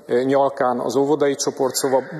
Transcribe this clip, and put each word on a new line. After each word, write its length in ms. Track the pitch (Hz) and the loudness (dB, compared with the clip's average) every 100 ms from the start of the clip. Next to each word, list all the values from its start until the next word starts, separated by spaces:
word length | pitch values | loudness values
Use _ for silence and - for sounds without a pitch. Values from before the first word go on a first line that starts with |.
| - | -2
ö, 180 | 123 | 0
Nyalkán 560 | 131 139 139 - 127 123 | 2 2 2 0 -2 -2
az 160 | - 120 | -2 0
óvodai 400 | 139 151 143 139 | 2 2 0 0
csoportszoba 640 | 147 - 131 - 139 131 127 | -4 -2 -2 -2 0 0 0